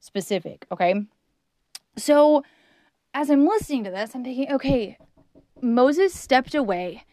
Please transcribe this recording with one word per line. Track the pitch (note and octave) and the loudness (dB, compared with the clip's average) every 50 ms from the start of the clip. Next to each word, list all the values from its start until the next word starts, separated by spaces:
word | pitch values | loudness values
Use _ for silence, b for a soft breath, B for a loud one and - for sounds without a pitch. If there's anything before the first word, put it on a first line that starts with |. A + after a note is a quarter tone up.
specific, | - - - G3+ F3+ - G#3 F#3 - D#3+ - - - - | -20 -10 -8 -8 -4 -2 -4 -4 -4 -8 -14 -16 -14 -10
okay? | F#3 F3 F#3 F3 F#3+ G#3 G#3 - _ _ _ _ _ _ _ _ _ _ _ _ - - _ _ _ - | -4 0 0 0 0 0 -4 -8 _ _ _ _ _ _ _ _ _ _ _ _ -20 -20 _ _ _ -4
So, | - - D4 D4 D4 D4+ D4+ C#4+ C#4+ b b b b b b b b b b _ _ _ | 0 2 4 6 6 6 4 2 0 b b b b b b b b b b _ _ _
as | - C#4 D4+ C4+ | -6 -4 0 2
I'm | D4 C#4 C#4+ | 4 4 4
listening | E4 G#4+ G#4+ - - D4 B3 G#3+ | 4 2 0 -2 -4 -4 -4 -4
to | G3 | -6
this, | F#3 F#3+ G#3+ A3 - | -6 -8 -8 -8 -8
I'm | B3+ B3 | -10 -10
thinking, | B3+ B3+ B3 C#4 C4+ | -8 -6 -6 -4 -4
okay, | C#4+ C4 - C4+ C#4 B3 G#3+ F3+ - _ _ _ _ _ _ _ _ _ _ _ _ - | -4 -2 0 0 0 0 -2 -6 -10 _ _ _ _ _ _ _ _ _ _ _ _ -6
Moses | - A#3+ A#3 A#3+ B3+ C#4 D4 E4+ G4 F#4+ - | -2 0 2 4 4 4 4 2 0 0 -2
stepped | - - - C4 B3+ B3+ - - | -6 -2 0 0 0 0 0 -4
away | D4+ C4+ G#3 F#3 F3 F3+ F3+ E3+ A3+ b b | -2 -2 -2 -4 -4 -6 -8 -10 -14 b b